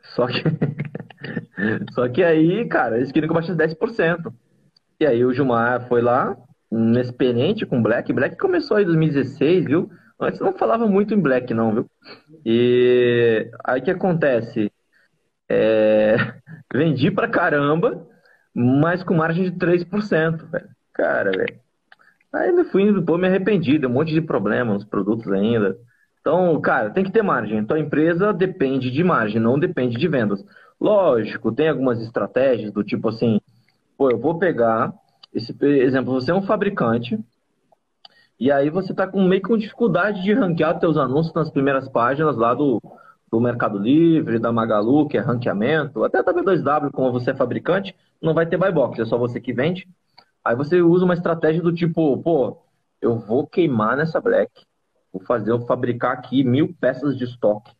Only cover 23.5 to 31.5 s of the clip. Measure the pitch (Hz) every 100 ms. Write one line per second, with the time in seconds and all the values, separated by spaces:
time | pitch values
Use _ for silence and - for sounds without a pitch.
23.5 | 202 120 151 131 123 160 160 160 127 101
24.5 | 120 120 101 - 104 95 113 - 98 107
25.5 | 117 98 95 - _ _ _ - 170 180
26.5 | 143 185 143 107 180 190 226 196 135 104
27.5 | 107 107 156 143 139 160 170 208 180 185
28.5 | 185 135 135 123 127 175 139 110 113 113
29.5 | 139 170 - 127 117 170 139 107 98 -
30.5 | - - _ 180 208 175 120 104 - 113